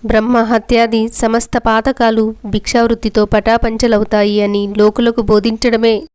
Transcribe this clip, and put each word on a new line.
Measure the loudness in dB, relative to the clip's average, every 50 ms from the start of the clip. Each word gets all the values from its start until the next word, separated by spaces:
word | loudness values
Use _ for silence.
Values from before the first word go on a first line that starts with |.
| -4
బ్రహ్మ | 0 0 0 2 2 2 2
హత్యాది | 2 2 0 -2 0 0 2 2 2 2 0 -2 -2 -2
సమస్త | -2 -2 -2 0 0 0 -2 -2 -4 -2
పాతకాలు | 0 0 0 0 0 -2 -2 0 0 0 2 0 0 -2 -4 -8 -10
భిక్షావృత్తితో | -6 -6 -4 -4 -2 0 0 2 0 0 -2 -4 -4 0 0 0
పటాపంచలవుతాయి | 2 0 0 2 2 0 0 0 -2 -2 -2 0 0 2 0 0 0 0 0 0 0 0 0
అని | 0 0 -2 -2 -4 -4 0 2
లోకులకు | 2 2 2 2 -2 0 0 -2
బోధించడమే | 0 2 2 2 2 0 -4 -2 -2 0 0 2 2 2 0 0 -4 -10